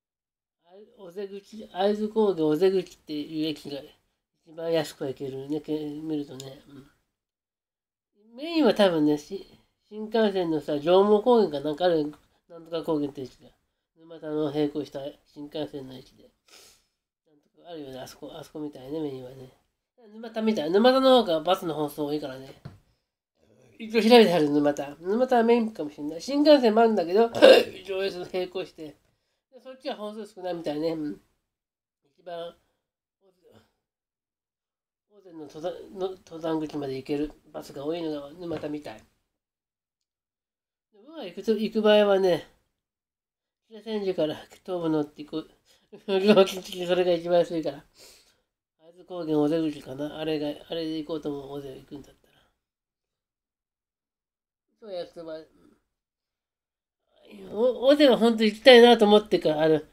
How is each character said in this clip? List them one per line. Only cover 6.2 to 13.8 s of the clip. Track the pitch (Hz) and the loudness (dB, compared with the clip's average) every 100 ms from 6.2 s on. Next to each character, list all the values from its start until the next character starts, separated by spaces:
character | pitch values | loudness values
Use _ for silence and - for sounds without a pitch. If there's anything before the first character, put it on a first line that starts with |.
| 135 | -8
と | 127 | -14
ね。 | 135 - _ | -16 -18 _
う | |
ん。 | 143 131 _ _ _ _ _ _ _ _ _ _ _ _ 208 220 233 | -20 -20 _ _ _ _ _ _ _ _ _ _ _ _ _ _ -12
メ | 311 330 | -4 0
イ | |
ン | 254 | 2
は | |
多 | - 196 | 4 2
分 | 165 151 | 2 0
ね、 | 147 | 0
し-、 | - 196 - _ _ _ _ | -6 -16 -16 _ _ _ _
新 | 214 214 | -14 -4
幹 | 226 220 | 0 0
線 | 190 170 | 0 -2
の | 156 | -2
さ、 | 151 147 | -4 -4
上 | 160 185 | 2 4
毛 | 202 208 | 6 4
高 | 233 240 | 4 4
原 | 190 | 2
か | 143 | -2
な | 147 | -6
ん | 147 | -2
か | 180 | 0
あ | |
る、 | 165 151 147 _ _ _ | 0 -2 -8 _ _ _
な | 170 | -20
ん | 165 | -10
と | |
か | 165 | -8
高 | 156 156 | -4 -4
原 | 143 | -4
っ | |
て | 143 | -8
駅 | 123 _ | -14 _
が。 | 127 _ _ _ | -20 _ _ _